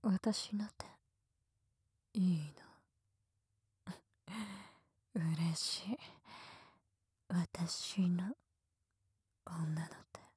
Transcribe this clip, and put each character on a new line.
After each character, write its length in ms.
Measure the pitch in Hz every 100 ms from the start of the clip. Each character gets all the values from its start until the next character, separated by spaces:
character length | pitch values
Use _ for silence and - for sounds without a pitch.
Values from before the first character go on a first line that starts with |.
私 540 | 220 190 - 208 - 208
の 100 | 208 -
手、 100 | - - _ _ _ _ _ _ _ _ _ _ _ -
い 160 | 185
い 180 | 170 151 147
の？ 60 | - - _ _ _ _ _ _ _ _ _ _ - - _ _ - 220 208 196 202 - _ _ _
嬉 400 | 214 160 160 165
し 380 | 160 - - 185
い。 60 | 247 - - - - - - - _ _ _ _ _ _
私 800 | 180 170 - 170 - - - 180
の 260 | 175 185 269 _ _ _ _ _ _ _ _ _ _ -
女 360 | 170 160 156
の 60 | 160 - -
手。 100 | - -